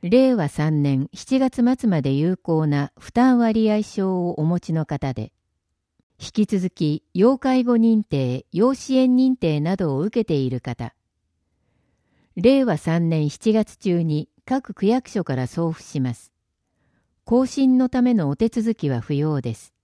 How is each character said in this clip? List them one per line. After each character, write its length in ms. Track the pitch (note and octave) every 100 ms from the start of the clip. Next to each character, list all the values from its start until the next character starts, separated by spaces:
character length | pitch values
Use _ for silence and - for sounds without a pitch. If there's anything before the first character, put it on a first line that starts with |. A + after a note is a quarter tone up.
令 320 | F3 A3+ C4
和 140 | B3 D3
三 340 | - D#3 D3+
年 280 | C#3+ C3+ C#3+
七 260 | - - C4
月 220 | C4 - A#3+ B3+
末 120 | A#3+
ま 120 | E3+
で 120 | C#3
有 240 | C#3 D#3+ F#3
効 300 | - D#3+ D#3
な 260 | D3 C#3+ _
負 140 | -
担 260 | - B3+ B3
割 320 | A#3 A3 A3
合 140 | G#3+
証 460 | G#3 - F#3+ F#3 F3
を 100 | -
お 60 | D#3
持 160 | F3
ち 100 | -
の 140 | D#3+ D#3
方 260 | C#3+ C#3
で、 220 | B2+ G#2+ _ _ _ _ _ _ _ _ _
引 240 | - - G#3+
き 0 |
続 240 | G3+ F3+
き 340 | - D#3 D3+ _
要 240 | F3 G#3+ C4+
介 280 | C4+ B3+ A#3+
護 100 | A#3+
認 280 | A3+ A3
定、 420 | G#3 C#3 C3 B2+ -
要 220 | E3 A#3
支 220 | C4+ - C4
援 200 | C4 B3+
認 200 | C4 C4
定 240 | E3+ D3+
な 160 | D3+ F#3+
ど 200 | E3+ C3+
を 40 |
受 220 | F3+ A#3+
け 40 | A3
て 100 | D3+
い 140 | C3
る 120 | B2
方、 340 | - A#2+ A#2+ _ _ _ _ _ _ _ _ _ _ _ _ _ _ -
令 280 | G3 C#4
和 140 | B3+ D#3
三 320 | - E3 E3+
年 200 | E3 D3
七 220 | - A3+
月 240 | A3 G#3 -
中 260 | G3+ F3
に 280 | E3 D3+ - _ -
各 280 | C4 -
区 120 | G#3 F#3+
役 240 | B3 -
所 140 | G#3+
か 120 | F3 C3
ら 120 | B2
送 240 | - E3
付 120 | D#3+
し 160 | - -
ま 140 | B2+
す。 180 | A#2 - _ _ _ _ _ _ _ _ _ -
更 200 | A#3 C4
新 320 | - C4+ B3+
の 120 | B3+
た 120 | B3+
め 120 | B3
の 160 | A#3 D3+
お 60 | C#3+
手 140 | A3+
続 260 | B3 A3+ A3
き 140 | D3+
は 120 | B2
不 140 | A2+ C#3+
要 260 | D3+ D3
で 120 | B2
す。 200 | A2 - _